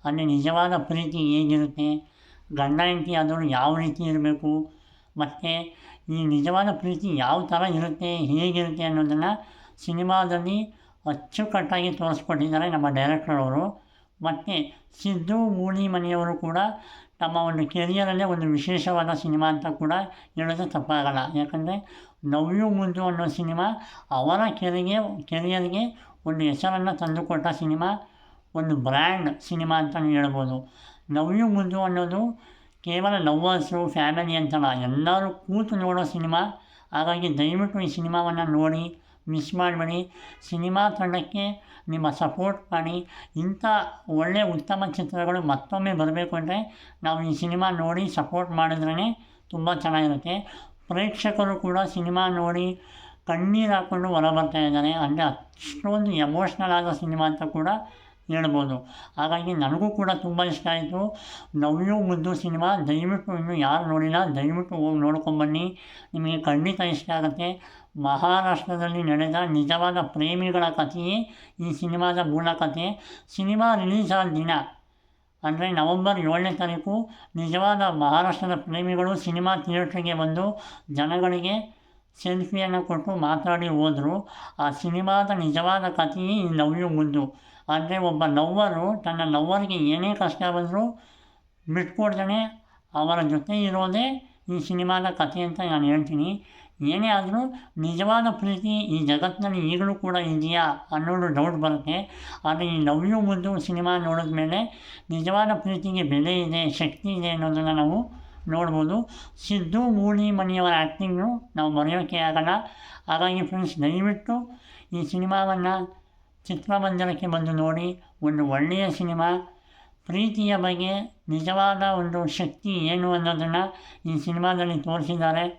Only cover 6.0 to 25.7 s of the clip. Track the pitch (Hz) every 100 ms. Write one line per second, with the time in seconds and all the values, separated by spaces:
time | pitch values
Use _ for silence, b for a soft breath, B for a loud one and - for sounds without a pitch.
6 | - 160 156 147 151 185 202 208 180 165
7 | 196 143 123 170 156 170 185 160 170 151
8 | 175 170 143 151 180 175 170 156 165 156
9 | 151 151 180 214 B B B - - 170
10 | 180 190 180 175 175 208 214 B B B
11 | 156 147 - - 214 196 156 180 180 151
12 | 165 151 - 156 156 156 175 156 143 135
13 | 139 156 160 143 131 139 190 B B B
14 | B _ 160 147 202 175 143 B B -
15 | 202 180 165 226 226 185 185 190 196 180
16 | 175 175 170 160 165 170 208 208 B B
17 | B _ 165 170 170 160 147 180 175 196
18 | 196 185 196 170 160 147 160 180 160 170
19 | 165 156 165 156 156 151 160 143 156 180
20 | 190 B B - 165 170 165 156 139 151
21 | 139 135 131 151 147 160 165 202 B B
22 | B B 143 147 160 196 220 196 185 180
23 | 185 170 170 165 165 165 196 220 B B
24 | B 131 143 190 220 - 180 180 180 214
25 | 208 202 - 165 175 185 180